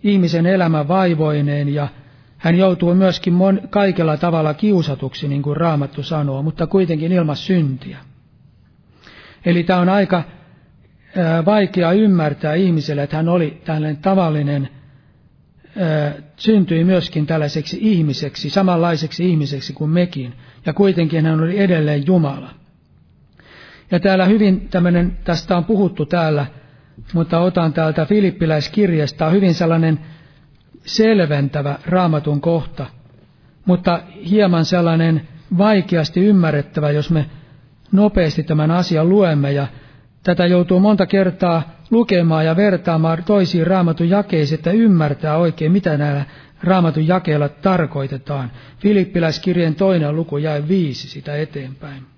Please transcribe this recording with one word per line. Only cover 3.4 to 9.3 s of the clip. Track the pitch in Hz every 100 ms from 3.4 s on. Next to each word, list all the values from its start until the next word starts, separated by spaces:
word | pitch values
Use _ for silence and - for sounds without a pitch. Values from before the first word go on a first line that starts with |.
| 190 190 -
kaikella | 208 202 180 160 147
tavalla | 175 165 156
kiusatuksi, | 147 214 190 147 131 135 - 147
niin | 143
kuin | 143 147
Raamattu | 170 151 139 -
sanoo, | 139 156 147 135
mutta | 156 151 165
kuitenkin | 196 175 160 165
ilman | 180 156
syntiä. | 135 - 185 147 131 - - - - _ _ _ _ _ _ _ _ - - -